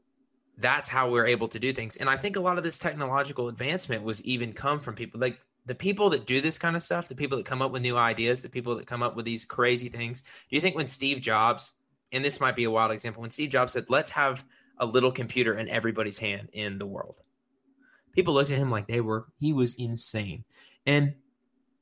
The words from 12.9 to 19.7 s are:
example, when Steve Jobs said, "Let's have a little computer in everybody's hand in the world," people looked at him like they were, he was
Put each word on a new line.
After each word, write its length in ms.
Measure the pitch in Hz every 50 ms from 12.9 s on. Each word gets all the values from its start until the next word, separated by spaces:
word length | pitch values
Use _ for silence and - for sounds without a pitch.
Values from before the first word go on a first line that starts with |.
example, 300 | 110 107 - 117 104 113
when 100 | 117 117
Steve 180 | - - 151 143
Jobs 240 | 131 131 123 123 -
said, 160 | 123 - -
"Let's 220 | 127 143 156 -
have 340 | - 156 143 135 127 127 - - _ _ _ _ _
a 80 | - -
little 260 | 113 113 127 123 127
computer 460 | 127 - 120 113 - 127 120 113 104
in 120 | 107 110 -
everybody's 500 | 113 117 107 113 104 113 107 104 98 -
hand 300 | 113 104 101 98 104 - -
in 240 | 104 104 101 98
the 80 | 98 101
world," 340 | 98 98 - - - - - _ _ _ _ _ _ _ _ _ _ _ _ _ _ _ _ _ _
people 220 | - 180 180 180 147
looked 180 | 139 143 143
at 60 | 143 131
him 100 | 139 127
like 180 | 117 104 101
they 140 | - 113 120
were, 260 | 113 110 110 110 117 - _ _
he 140 | 147 151 156
was 200 | 135 123 120